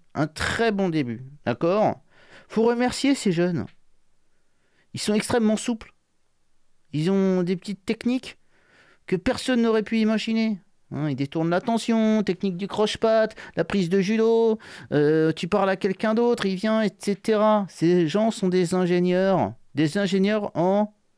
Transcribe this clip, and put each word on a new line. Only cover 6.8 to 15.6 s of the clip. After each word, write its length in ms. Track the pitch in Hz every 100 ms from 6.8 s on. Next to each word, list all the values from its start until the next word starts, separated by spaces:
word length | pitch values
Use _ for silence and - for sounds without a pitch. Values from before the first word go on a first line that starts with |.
| _
Ils 180 | 143 165
ont 320 | 196 190 185
des 140 | 180 180
petites 280 | - 190 -
techniques 520 | 220 233 254 - - _ _ _ _ _ _ -
que 120 | 185
personne 440 | 262 - - 247
n'aurait 220 | 233 220
pu 140 | 202 226
imaginer. 600 | 214 220 226 220 220 196 - _ _
Hein, 180 | 135 151
ils 60 | 131
détournent 340 | 139 165 165
l'attention, 760 | 180 233 226 - 226 220 214
technique 320 | 202 175 196 175
du 120 | 196
croche-patte, 680 | - 214 - 226 220 220 - - -
la 80 | 165
prise 240 | 202 170
de 100 | 196
judo, 580 | 185 220 226 226 226 220 - - -
euh, 400 | 143 147 160 160
tu 160 | 160 175
parles 200 | 208